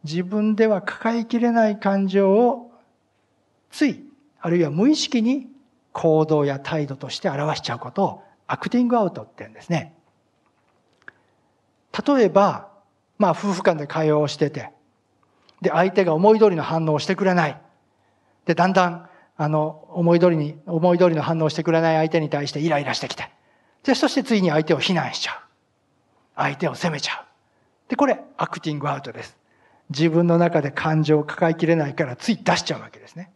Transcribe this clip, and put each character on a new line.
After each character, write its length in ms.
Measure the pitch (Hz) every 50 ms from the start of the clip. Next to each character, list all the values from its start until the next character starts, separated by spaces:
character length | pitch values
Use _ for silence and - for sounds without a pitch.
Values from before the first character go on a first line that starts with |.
| -
自 180 | 151 156 175
分 320 | 185 180 202 214 214 214 214
で 120 | 208 226
は 160 | 220 214 185
抱 340 | 190 - - - - 226 233
え 80 | 233 226
き 160 | 226 - 240
れ 100 | 233 240
な 180 | 233 233 220 214
い 100 | 208 208
感 280 | - 196 196 196 196
情 240 | 190 185 196 196 190
を 400 | 196 214 240 240 220 - - - _ _ _ _ _ _ _ _ _ _ _ _ _ _ _ _ _ _ _ _
つ 160 | - - 302
い、 180 | 277 190 - - - _ _ _ _ _ _
あ 120 | - 175
る 80 | 170 175
い 40 |
は 80 | 170 147
無 200 | 139 165 208 277
意 60 | 311
識 260 | 311 - - - 240
に 260 | 220 233 262 294 262 - - - _ _ _ _ _ _
行 340 | _ - - 165 156 156 156
動 180 | 156 156 151 143
や 160 | 143 135 135
態 260 | 139 - 170 156 147
度 100 | 139 139
と 120 | - - 127
し 100 | - -
て 120 | - 196
表 260 | 139 139 147 156 151
し 60 | -
ち 80 | - -
ゃ 60 | 120
う 20 | 113
こ 120 | - 123
と 140 | - - 196
を 180 | - - - - _ _ _ _
ア 120 | - - -
ク 100 | - 190
テ 100 | - 240
ィ 60 | 247
ン 40 | 240
グ 100 | 247 233
ア 60 | 208
ウ 80 | 180
ト 100 | - 117
っ 20 | 107
て 80 | - _ -
言 100 | 107 107
う 20 |
ん 40 | -
で 80 | -
す 80 | - -
ね。 240 | 170 156 - - _ _ _ _ _ _ _ _ _ _ _ _ _ _ _ _ _ _ _ _ _ _ _ - _ _ _ _ _ _ _ _ _ _ _ _ _ _ _ _ - - -
例 180 | - 285 269 226
え 40 | 185
ば、 400 | 156 196 202 190 143 104 - - _ _ _ _ _ _ _ _ _
ま 120 | _ 208 185
あ、 20 |
夫 220 | 156 - - 202
婦 100 | 190 170
間 160 | - 202 170 156
で 80 | 147
会 260 | 143 - 165 156 151
話 60 | 151 151
を 100 | 151 139
し 80 | -
て 140 | - 156 143
て、 200 | 135 139 - - _ _ _ _ _ _ _ _ _ _ _ _ _ _ _ _ _ _
で、 80 | - 180
相 220 | 151 170 180 190
手 120 | 185 180 190
が 80 | 170 156
思 220 | 156 185 208 220
い 20 | 220
通 120 | 220 208
り 60 | 180
の 60 | 160
反 240 | 135 - 165 165 165
応 80 | 156 151
を 40 | 151
し 80 | 151
て 100 | - 190
く 80 | 175 196
れ 80 | 190
な 160 | 180 175 165 147
い。 100 | 131 - _ _ _ _ _ _ _ _ _ _ _ _ _ _ _ _ _
で、 100 | - 165
だ 120 | 160 175
ん 80 | 190 190
だ 120 | 190 180 175
ん、 200 | 170 170 165 - - - _ _ _
あ 120 | - 156 151
の、 400 | 156 156 151 156 156 - - _
思 240 | - 175 170 170 170
い 60 | 170
通 100 | 175 180
り 60 | 170
に、 220 | 156 147 147 151 - _
思 280 | - 175 165 160 180 175
い 40 | 170
通 100 | 185 180
り 40 | 165
の 80 | 156
反 180 | 139 - 165 165
応 60 | 160
を 20 | 156
し 60 | 151
て 80 | -
く 100 | 165 170
れ 80 | 165 165
な 140 | 165 165 160
い 20 |
相 140 | 156 160 160
手 100 | 160 170
に 80 | 156 147
対 180 | - 143 143 139
し 40 |
て 80 | - 147
イ 80 | 151 170
ラ 100 | 156 143
イ 40 | 143
ラ 80 | 131
し 80 | 113 -
て 80 | - -
き 60 | -
て。 160 | - - - _ _ _ _ _ _ _ _ _ _ _
で、 100 | - 269
そ 140 | - - 277
し 60 | -
て 80 | 277
つ 120 | 240 - 233
い 80 | 208
に 80 | 185 170
相 140 | 147 156 156
手 100 | - 170
を 40 | 139
非 140 | - -
難 220 | 185 165 143 120 -
し 60 | -
ち 80 | - -
ゃ 40 |
う。 40 | - - - _ _ _ _ _ _ _ _ _ _ _ _ _ _ _ _ _ _
相 200 | - - 131 143
手 120 | - 180 156
を 60 | 131
責 180 | - - 175
め 80 | 156 139
ち 80 | - -
ゃ 120 | - -
う。 40 | - _ _ _ _ _ _ _ _ _ _ _ _ _
で、 80 | 254
こ 80 | - 285
れ、 160 | 269 214 - - - _
ア 120 | - 165 -
ク 120 | - 170
テ 100 | - 165
ィ 60 | 151
ン 40 | 143
グ 100 | 135 147
ア 60 | 143
ウ 40 | 139
ト 120 | 135 131
で 100 | 113 120
す。 160 | 113 - _ _ _ _ _ _ _ _ _ _ _ _
自 180 | 147 135 160 165
分 180 | 156 170 175
の 120 | 170 170 170
中 240 | 175 170 170 160
で 80 | 139 143
感 320 | 139 - - 160 160 156
情 160 | 156 147 156 151
を 60 | 147
抱 260 | 147 - - 180 165
え 40 | 156
き 120 | 160 170
れ 100 | 156 170
な 120 | 165 151 139
い 60 | 131
か 100 | - 160
ら 120 | 127 127
つ 160 | - - -
い 40 | 220
出 200 | - - - 165
し 60 | 160
ち 100 | - -
ゃ 60 | 160 117
う 20 |
わ 80 | 107 -
け 80 | - -
で 80 | -
す 100 | - -
ね。 140 | 160 190 - _